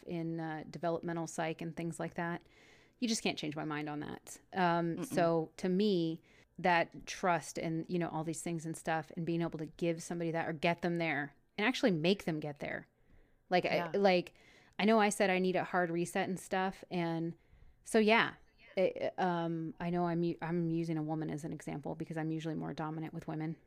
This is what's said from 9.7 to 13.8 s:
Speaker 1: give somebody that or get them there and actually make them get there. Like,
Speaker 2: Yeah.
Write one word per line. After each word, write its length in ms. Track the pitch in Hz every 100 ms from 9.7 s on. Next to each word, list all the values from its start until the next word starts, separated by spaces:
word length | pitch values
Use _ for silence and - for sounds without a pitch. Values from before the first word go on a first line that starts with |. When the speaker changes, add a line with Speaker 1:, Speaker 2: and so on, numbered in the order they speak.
| -
Speaker 1:
give 240 | 170 165
somebody 280 | - 170 165
that 160 | 165 -
or 60 |
get 300 | 160 170 170
them 160 | 175 170
there 360 | 165 139 147 - _ -
and 80 | 220
actually 240 | 247 247
make 340 | 165 170 196
them 140 | - 156
get 220 | 151 143
there. 260 | - - - _ _ - _ _ _
Like, 140 | 180
Speaker 2:
Yeah. 240 | 175 160